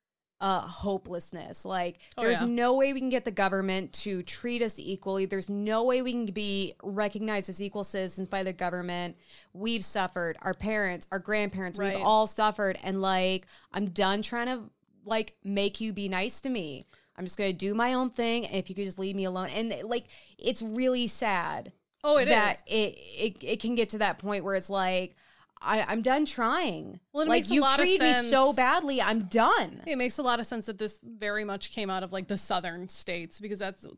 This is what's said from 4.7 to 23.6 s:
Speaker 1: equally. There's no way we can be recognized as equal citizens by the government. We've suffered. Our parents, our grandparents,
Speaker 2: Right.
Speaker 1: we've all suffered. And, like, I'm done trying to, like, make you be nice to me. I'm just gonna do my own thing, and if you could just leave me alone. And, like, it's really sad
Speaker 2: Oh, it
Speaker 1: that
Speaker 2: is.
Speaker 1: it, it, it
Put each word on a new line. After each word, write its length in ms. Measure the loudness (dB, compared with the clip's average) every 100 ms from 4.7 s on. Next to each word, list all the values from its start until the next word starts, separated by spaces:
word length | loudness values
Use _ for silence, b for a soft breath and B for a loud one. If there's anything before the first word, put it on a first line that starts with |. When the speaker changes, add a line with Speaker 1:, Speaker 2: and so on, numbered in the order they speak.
| -2
Speaker 1:
equally. 480 | -6 -6 -4 -2 -2
There's 240 | -2 -4
no 340 | -4 0 2
way 160 | 2 2
we 120 | 0
can 120 | -2 -4
be 460 | -2 -2 -2 -2 -6
recognized 680 | -6 -2 -2 -2 -2 -2 -4
as 100 | -6
equal 240 | -6 -4
citizens 420 | -4 -4 -4 -6 -4
by 160 | -2
the 120 | -4
government. 640 | -2 -2 -2 -4 -4 -6 -10 B B B
We've 320 | -6 -2 -2
suffered. 540 | 0 -2 -2 -2 -4 -4
Our 140 | -6
parents, 520 | -4 -2 0 0 -2 -6
our 60 | -6
grandparents, 600 | 0 0 0 -2 -6 -2
Speaker 2:
Right. 160 | -2
Speaker 1:
we've 120 | 2 6
all 200 | 6 4
suffered. 520 | 2 2 2 0 0
And, 200 | -2 0
like, 440 | 2 4 2 0 -4 B B
I'm 180 | -4 -2
done 320 | 2 2 2
trying 240 | -2 -2 -2
to, 240 | -4 -8 _ _ _
like, 320 | -4 -2 -2 -8
make 340 | -4 0 0 0
you 120 | -6
be 160 | -4 -2
nice 320 | -2 -2 -2
to 80 | -2
me. 380 | -2 -4 -10 -14 b b -10
I'm 80 | -8
just 100 | -2
gonna 160 | 0
do 220 | 0 -2
my 180 | 0 2
own 160 | 2 0
thing, 380 | 0 0 0 -2
and 100 | -4
if 140 | -4
you 40 |
could 120 | -6 -6
just 120 | -4
leave 180 | -4 -2
me 80 |
alone. 260 | -2 -2 -4
And, 240 | -4 -4 -4
like, 220 | -4 -4 -6 B B -4
it's 240 | -4 -2
really 440 | -4 0 2 2 0
sad 680 | 0 0 0 0 -6 -10 -18 _ _
Speaker 2:
Oh, 140 | 4 4
it 100 | 6
Speaker 1:
that 240 | 6 4 0
Speaker 2:
is. 80 | -2
Speaker 1:
it, 320 | 0 0 -4 -14 -4
it, 260 | -4 -4
it 160 | -4 -2